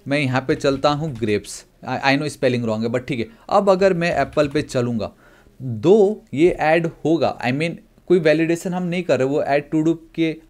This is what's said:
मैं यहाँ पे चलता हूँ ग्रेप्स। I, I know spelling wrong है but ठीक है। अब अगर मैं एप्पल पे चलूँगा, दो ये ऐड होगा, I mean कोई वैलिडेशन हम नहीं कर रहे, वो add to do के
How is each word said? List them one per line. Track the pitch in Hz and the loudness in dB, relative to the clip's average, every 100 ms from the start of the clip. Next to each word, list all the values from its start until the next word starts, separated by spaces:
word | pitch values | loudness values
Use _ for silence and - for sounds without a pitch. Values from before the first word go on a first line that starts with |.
| - | -4
मैं | 143 | -2
यहाँ | 135 127 131 | 0 -2 -2
पे | 151 | 0
चलता | 147 139 147 | 0 0 0
हूँ | 147 160 117 | 0 -4 -4
ग्रेप्स। | 113 104 - - - _ - | -2 -2 -4 -14 -18 _ -10
I, | 127 | -2
I | 139 139 | 2 2
know | 147 - | 0 -2
spelling | 131 123 117 | 0 0 -2
wrong | 110 | -2
है | 113 | -2
but | 123 127 | -4 -4
ठीक | 127 | -6
है। | 110 - - | -6 -12 -2
अब | 202 202 | 2 4
अगर | 185 196 | 4 4
मैं | 175 170 139 | 2 0 -2
एप्पल | 135 - 147 | 0 0 0
पे | 151 | 0
चलूँगा, | 147 131 120 113 92 - _ _ _ - | -2 -2 -2 -4 -6 -10 _ _ _ -14
दो | 131 110 139 220 196 208 - | -10 -2 4 6 4 0 -6
ये | 127 175 | 0 2
ऐड | - 151 170 165 - 147 | 2 2 2 0 -4 -2
होगा, | 165 117 - | 0 0 -2
I | 120 | -4
mean | 135 170 - - _ - | -2 -4 -6 -16 _ 0
कोई | 180 | 2
वैलिडेशन | 156 151 160 170 185 | 4 2 2 -2 -4
हम | 180 | -6
नहीं | 180 175 | -4 -4
कर | 165 127 | 0 0
रहे, | 135 | 0
वो | 151 | 0
add | - 143 143 | 2 0 0
to | 160 156 | 0 0
do | 160 - - | -2 -6 -4
के | 160 156 | -4 -4